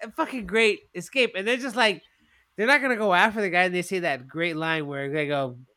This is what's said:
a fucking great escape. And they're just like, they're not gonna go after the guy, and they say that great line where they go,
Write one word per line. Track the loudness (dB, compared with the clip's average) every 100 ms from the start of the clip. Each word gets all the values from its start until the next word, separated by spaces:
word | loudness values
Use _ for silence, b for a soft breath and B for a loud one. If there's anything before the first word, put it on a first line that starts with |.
a | -10
fucking | -6 -6 -6 -2
great | 2 2 0 _ -14
escape. | -4 0 0 0
And | -2
they're | -2
just | -2 2
like, | 2 0 _ _ _ _ _ -2
they're | 2
not | 2
gonna | 2 0
go | 2
after | 4 4 2
the | 0
guy, | 2
and | 2
they | 0
say | -2 -2
that | -2 -4 -6
great | -4 -4 -2
line | -2 -2 -4
where | -6 -4
they | -2 0
go, | -2 -2 -8 -20